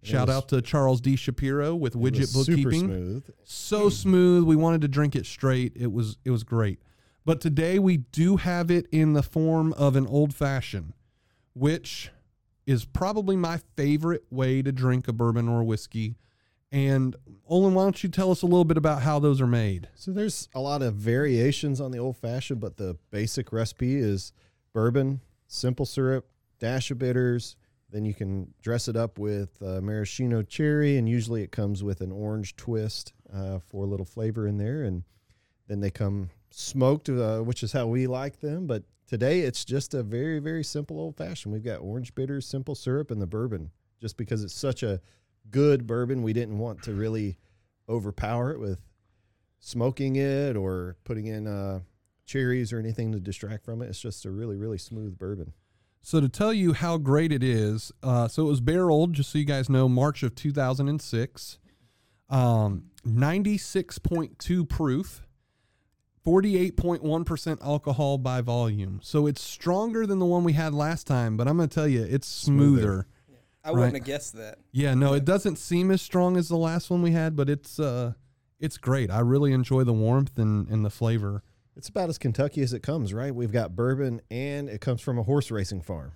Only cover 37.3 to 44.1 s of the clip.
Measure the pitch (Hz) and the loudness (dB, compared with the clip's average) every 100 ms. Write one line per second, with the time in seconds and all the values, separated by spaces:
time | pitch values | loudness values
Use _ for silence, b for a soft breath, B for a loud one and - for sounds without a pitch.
37.3 | 110 113 123 113 143 117 120 127 127 139 | -2 -4 -4 -4 -2 -2 0 -2 -4 -8
38.3 | - 151 156 180 110 - _ _ 117 123 | -8 -8 -6 -4 -6 -6 _ _ 0 2
39.3 | 180 143 - - 131 - 139 107 117 151 | 2 0 -4 -4 -4 -4 -6 -4 -4 -4
40.3 | 156 147 160 147 151 147 156 160 147 165 | -4 -4 -6 -6 -6 -8 -8 -10 -10 -12
41.3 | 170 104 107 113 85 85 117 123 - 131 | -10 -8 -6 -6 -8 -8 -8 -8 -6 -6
42.3 | 139 - 139 131 139 - 131 147 107 92 | -6 -6 -8 -8 -8 -4 -4 -2 -6 -4
43.3 | 107 123 101 78 _ _ _ 110 | -4 -4 -6 -10 _ _ _ -12